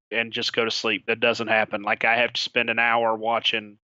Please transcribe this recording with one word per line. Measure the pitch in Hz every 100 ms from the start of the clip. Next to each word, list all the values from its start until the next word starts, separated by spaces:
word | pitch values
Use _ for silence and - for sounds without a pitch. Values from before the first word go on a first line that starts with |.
| -
and | 110 117
just | 117 113
go | -
to | 113
sleep. | - 113 101 -
That | 113
doesn't | 117 113 113
happen. | 110 104 107
Like, | 101 113 113
I | 117
have | 120
to | 120
spend | - 123 117
an | 117
hour | 117 117 113
watching | 110 110 117 - 113 107 104 _ _